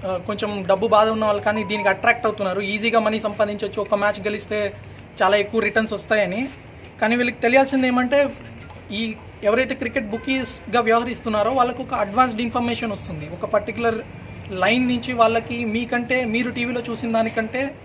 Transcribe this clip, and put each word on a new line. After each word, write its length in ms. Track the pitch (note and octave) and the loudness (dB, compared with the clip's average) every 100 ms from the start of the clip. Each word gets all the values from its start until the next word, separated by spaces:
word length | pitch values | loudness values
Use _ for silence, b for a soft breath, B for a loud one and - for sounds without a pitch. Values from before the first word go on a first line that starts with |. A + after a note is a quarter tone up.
| G3 | -4
ఆ, 100 | F#3 - | -4 -4
కొంచెం 380 | G#3 G#3 G3+ F#3 | -4 -4 -4 2
డబ్బు 200 | F#3+ A3 | 2 6
బాధ 220 | G#3+ A3 | 6 6
ఉన్న 160 | A3 | 4
వాళ్ళు 180 | G#3+ G#3 | 2 2
కానీ 220 | G#3 G#3+ | 0 -2
దీనికి 240 | G3 G#3 G3+ | -2 0 2
అట్రాక్ట్ 380 | F#3+ A3+ A3+ A3 | 2 2 2 2
అవుతున్నారు. 340 | G#3 F#3+ F#3 | -2 -2 -2
ఈజీగా 400 | G3+ G#3 A3+ A3+ | -2 -2 2 2
మనీ 200 | G#3+ G#3+ | 2 0
సంపాదించవచ్చు, 640 | G#3+ G#3 G#3 G#3 G#3 G3+ | -2 0 -2 0 -4 -4
ఒక 120 | G3+ | -2
మ్యాచ్ 260 | G#3 G#3 G#3 | 2 2 0
గెలిస్తే 520 | G3 G#3 - G#3+ G3+ G3 B B - - | -4 -4 -4 -2 -2 -6 B B -18 0
చాలా 140 | F#3+ G#3 | 4 4
ఎక్కువ 240 | G3+ A3+ | 2 0
రిటర్న్స్ 320 | A3+ G#3 A3 | 2 2 0
వస్తాయని. 560 | G#3 - G#3+ F#3+ G3 C4 - - - - - | -4 -2 0 2 -2 -6 -8 -18 -20 -20 -2
కానీ 160 | G#3+ A#3+ | 0 2
వీళ్ళకి 240 | B3 A#3+ | 0 0
తెలియాల్సింది 460 | A#3 C4 C4+ C4+ B3+ | 4 4 4 4 2
ఏమంటే 420 | B3 B3+ C#4+ C#4 - - - - - - | 2 2 2 2 -2 -14 -16 -18 -18 -10
ఈ 220 | G3+ A3+ A3 - - | -6 -4 -6 -14 -2
ఎవరైతే 300 | G#3 A3+ C4 | 2 2 2
క్రికెట్ 360 | C4 A#3+ C#4 G#3+ | -2 -2 -4 -4
బుకీస్‌గా 720 | A3 - C4+ A#3+ - - A3 | -6 -2 -2 -2 -8 -2 0
వ్యవహరిస్తున్నారో 680 | A3+ A3+ A#3+ A#3 - G#3+ G#3 | 4 2 2 -6 -2 0 2
వాళ్ళకు 320 | C4 B3 B3 | 2 2 0
ఒక 120 | B3+ | -4
అడ్వాన్స్డ్ 460 | C4 G3+ G3+ B3+ A3 | -2 -2 2 2 2
ఇన్ఫర్మేషన్ 520 | A#3+ B3 A#3 A#3 A#3 | -2 -2 -2 -2 -4
వస్తుంది. 380 | G3 - D#3+ D3+ | -6 -8 -10 -10
ఒక 140 | E3+ | -8
పర్టిక్యులర్ 500 | G#3+ G#3 G3+ A3 A#3 A3+ - - - - - | 0 0 -2 -2 -2 -2 -6 -14 -16 -14 -10
లైన్ 380 | F#3 F#3 A#3+ B3 | 0 2 4 2
నుంచి 240 | A#3+ A#3+ | 0 -2
వాళ్ళకి, 520 | B3 A3+ A3+ A3+ A#3+ | 4 4 4 -2 -4
మీకంటే, 600 | A#3 A3 A#3 B3 A#3+ B3+ | -2 -2 0 -2 0 0
మీరు 260 | B3 A3+ B3 | 0 0 -2
టీవీలో 300 | A#3+ A#3+ A#3+ | -2 -2 -2
చూసిన 320 | A#3+ A3+ A#3 | -4 -4 -2
దానికంటే 640 | A3+ A3+ A3+ A3 B3+ C#4 - | 0 0 -2 -4 -2 -4 -6